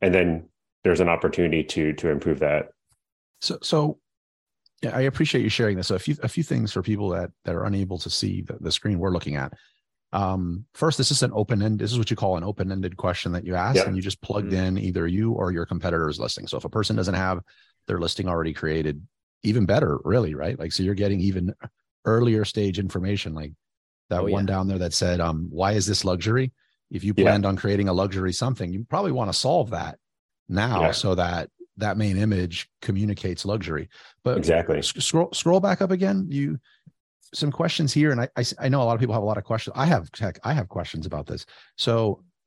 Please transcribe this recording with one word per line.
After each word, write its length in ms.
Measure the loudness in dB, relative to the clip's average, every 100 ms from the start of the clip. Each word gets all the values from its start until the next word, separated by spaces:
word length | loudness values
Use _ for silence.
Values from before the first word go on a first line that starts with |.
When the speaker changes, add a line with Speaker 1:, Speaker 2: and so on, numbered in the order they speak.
Speaker 1:
And 100 | 2
then 380 | 4 4 0 -6 _ _ _
there's 180 | 2 4
an 80 | 4
opportunity 540 | 4 0 2 2 2
to, 300 | 0 0 -2
to 160 | 0 0
improve 300 | 0 0 0
that. 300 | 2 0 -2 _ _ _ _ _ _ _
Speaker 2:
So, 180 | -6 -6
so 380 | 0 2 2 -4 _ _ _ _ _ _ _ _
yeah, 140 | -4 0
I 60 |
appreciate 420 | 0 2 2 2
you 60 | 2
sharing 280 | 2 2 0
this. 100 | -2
So 80 | -2
a 40 |
few, 160 | -2 -4
a 40 | -4
few 160 | -4
things 300 | -2 0 0
for 80 | -2
people 280 | -2 -2 0
that, 200 | -2 -4 -8
that 120 | -6 -4
are 100 | -2
unable 320 | -2 -2 -4
to 100 | -6
see 320 | -4 -2 -4
the, 160 | -6 -8
the 120 | -4
screen 260 | -2 0 0
we're 140 | 0
looking 240 | -2 -2 -4
at. 180 | -6 -10 _ _ _ _ _
Um, 520 | -2 0 0 -2 -4 -10
first, 240 | 0 0 2
this 140 | 2
is 120 | 2
an 80 | 2
open-end-, 460 | 0 0 2 2 0
this 120 | 0
is 60 | 0
what 120 | 0
you 60 | 0
call 220 | 2 0
an 60 |
open-ended 520 | -2 -4 -4 -2 -6 -2
question 360 | -2 -2 -2
that 120 | -4 -2
you 100 | -2
ask, 220 | 2 2
Speaker 1:
Yep. 100 | 2
Speaker 2:
and 80 | 0
you 60 |
just 200 | -4 -8
plugged 300 | -4 -4 -2
Speaker 3:
Mm-hmm. 240 | 0 0 0
Speaker 2:
in 0 |
either 300 | -2 -2 0
you 240 | 0 0
or 180 | 0 -2
your 140 | -2 -4
competitor's 540 | -4 0 0 0 -2
listing. 280 | -4 -6 -6
So 80 | -8
if 60 |
a 60 | -4
person 260 | -2 0 0
doesn't 200 | 0 0
have 240 | 0 -2 -6 _ _ _ -6
their 120 | -2
listing 300 | -2 -2 -2
already 240 | -2 -2
created, 480 | -4 -2 0 -2 -4 -10 _ _ _
even 220 | 0 2 4
better, 320 | 4 2 0 2
really, 280 | 2 2
right? 240 | -2 -4 -4
Like, 140 | -6
so 120 | -2
you're 100 | 0
getting 260 | 2 0 2
even 340 | 0 0 -2 -4 -14 -20 _ _ 2
earlier 400 | 4 4 2 0
stage 340 | 0 0 0
information, 540 | -2 -2 -2 -2 -4
like 200 | -8 -10 -14 _ _ _ _ _
that 120 | -2
Speaker 3:
Oh, 60 | 2
Speaker 2:
one 180 | 2 2
Speaker 3:
yeah. 80 |
Speaker 2:
down 140 | 0 0
there 100 | 0
that 160 | -2
said, 260 | 0 0 0
um, 280 | 0 -2 -4
"Why 240 | -2 0
is 120 | 2 0
this 200 | 0 0
luxury?" 480 | 0 0 0 0 -6 _ _ _
If 120 | -4
you 100 | 0 4
Speaker 1:
Yeah. 80 | 6
Speaker 2:
planned 200 | 6 2
on 120 | 0
creating 320 | 0 2 2
a 40 |
luxury 380 | 2 0 0 -2
something, 400 | -2 -2 -2 -4
you 140 | -6 -4
probably 240 | -2 -2
wanna 220 | -2 -2
solve 380 | 0 2 2 0
that 260 | -4 -8 -10 _ _ _ _ -4
now 340 | -2 0 2
Speaker 1:
Yeah. 100 | 2
Speaker 2:
so 240 | 2 0 2
that 340 | 0 -2 -6 _ -20 -6
that 200 | -2 0
main 180 | 0 2
image 540 | 2 2 0 -6 -12 _
communicates 600 | -4 0 0 -2 -4 -4
luxury. 460 | -4 -4 -4 -6 -8 -14 -20 _
But 140 | -2 0
Speaker 1:
Exactly. 400 | 4 4 4 0
Speaker 2:
s-, 160 | 0 -2
scroll, 300 | 0 2 2
scroll 260 | 0 2 4
back 220 | 4 0
up 100 | 0
again. 360 | 2 2 0 -2
You, 280 | -2 -2 -4 -8 _ -20 _ _ _ _
some 180 | -4 -2
questions 400 | 0 0 2 2
here, 200 | 4 4
and 100 | 4
I, 80 | 0 -2
I 40 |
s-, 120 | -4 -2
I 120 | 0
know 120 | 2
a 40 | 2
lot 80 |
of 80 | 2
people 120 | 2
have 100 | 2
a 20 | 0
lot 120 | -2
of 60 |
questions. 300 | -2 -4 -4 0
I 100 | 4
have 220 | 4 0
tech, 260 | -4 -6 -4 -2
I 80 |
have 160 | -2 -2
questions 360 | -6 -6 -6 -6
about 200 | -6 -6
this. 200 | -10 -12 -20 -20 -4
So 460 | 0 2 2 0 _ _